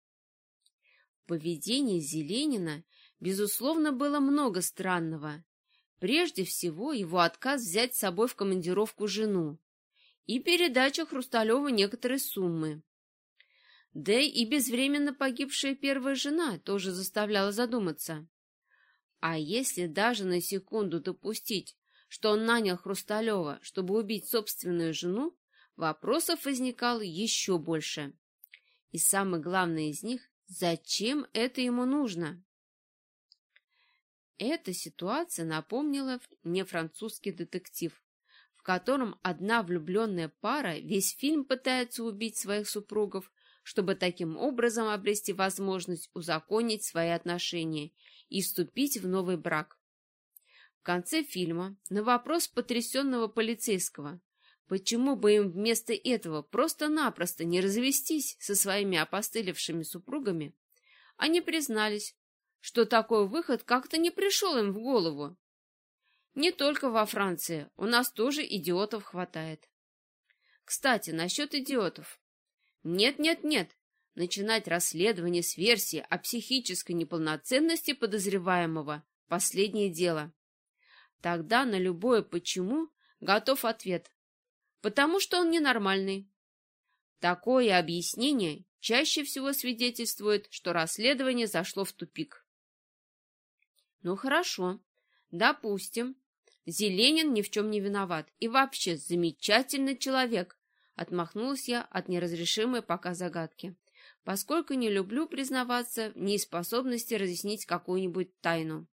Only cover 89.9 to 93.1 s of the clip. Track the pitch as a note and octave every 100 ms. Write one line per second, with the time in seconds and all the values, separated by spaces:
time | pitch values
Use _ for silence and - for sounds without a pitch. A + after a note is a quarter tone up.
89.9 | A#3 A#3 - G#3 G#3 G3+ - F#3 E3+ E3
90.9 | - A3+ C4+ C4 A#3+ A3 E3+ F3 - F#3+
91.9 | - F3 - D#3 - _ _ _ _ _
92.9 | _ _